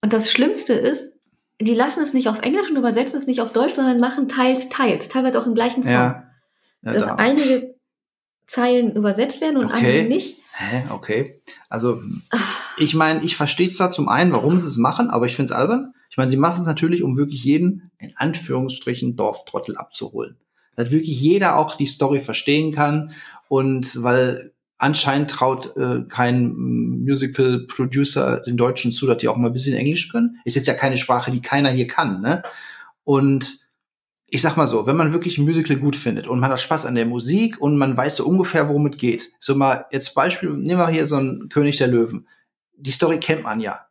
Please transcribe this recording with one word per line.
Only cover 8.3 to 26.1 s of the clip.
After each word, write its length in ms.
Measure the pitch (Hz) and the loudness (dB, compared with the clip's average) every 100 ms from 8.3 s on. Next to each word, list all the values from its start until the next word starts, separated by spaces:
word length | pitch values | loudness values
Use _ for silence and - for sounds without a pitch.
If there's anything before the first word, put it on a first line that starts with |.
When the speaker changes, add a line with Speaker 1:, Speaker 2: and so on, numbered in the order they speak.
| _ _ | _ _
Speaker 1:
Zeilen 500 | - 240 247 233 208 | -2 2 4 2 0
übersetzt 440 | 208 196 277 - | 0 0 -2 -2
werden 160 | 311 285 | 0 0
und 80 | 220 | 0
Speaker 2:
Okay. 100 | 233 | 2
Speaker 1:
andere 280 | 123 139 220 | 4 4 2
nicht. 300 | 320 - - _ | 0 -2 -14 _
Speaker 2:
Hä? 300 | - 101 123 127 | -10 -6 -4 -4
Okay. 500 | 107 - 110 139 - - - _ | -10 -4 -2 -2 -8 -20 -20 _
Also, 340 | 113 120 113 - - - | -2 0 -2 -6 -12 -4
Speaker 1:
Ah. 80 | 233 196 - - - | -4 -2 -6 -10 -2
Speaker 2:
ich 180 | 151 | 0
mein, 280 | 160 156 160 | 2 2 2
ich 120 | 165 - | -2 -2
verstehe 320 | 147 - 180 | -2 0 -2
zwar 200 | 185 185 | 0 -2
zum 180 | 180 - | 0 0
einen, 240 | 120 180 | 2 4
warum 260 | 127 127 180 | 4 2 2
sie 60 | 170 | 0
es 100 | 120 | 0
machen, 320 | 120 131 240 | 0 2 0
aber 160 | 117 123 | 2 0
ich 100 | 123 | 0
find's 160 | 135 | -2
albern. 420 | - 143 240 277 _ _ | 0 0 0 -4 _ _
Ich 60 | - | -2
mein, 120 | 131 | 0
sie 80 | 131 | 2
machen 260 | 156 180 | 2 0
es 40 | 165 | -2
natürlich, 360 | 156 165 175 | 0 0 0
um 140 | 135 131 | 0 0
wirklich 280 | 143 139 | -2 -2
jeden, 460 | 139 151 180 202 - _ | 0 2 2 0 -10 _
in 140 | - - | -20 -4
Anführungsstrichen, 1000 | 147 165 - 131 131 127 - 123 127 117 | -4 -2 -4 -4 -4 -6 -6 -4 -4 -2
Dorftrottel 600 | 104 - - - - - | -2 -4 -8 -8 -8 -12
abzuholen. 580 | - - - 117 - - _ _ _ - | -12 -12 -10 -8 -10 -12 _ _ _ -6
Dass 140 | 120 | 0
wirklich 280 | 156 160 131 | 0 0 0
jeder 360 | 147 196 185 147 | 2 4 4 2
auch 200 | 156 - | 0 -2
die 100 | 139 | -4
Story 340 | - 139 139 | 0 0 0
verstehen 520 | 139 110 - 147 156 | -2 -6 0 0 0
kann 400 | 147 147 151 151 - - - _ | 0 0 0 -4 -14 -20 -20 _
und 540 | 135 135 131 123 120 | 0 2 0 -4 -4
weil 500 | 120 127 127 - - _ _ _ | 2 2 2 -2 -10 _ _ _
anscheinend 520 | 135 147 143 139 147 | 0 2 0 0 -2
traut, 460 | - 131 131 - - | 0 0 0 -6 -4
äh, 260 | 127 123 | -2 -2
kein 440 | 123 | -6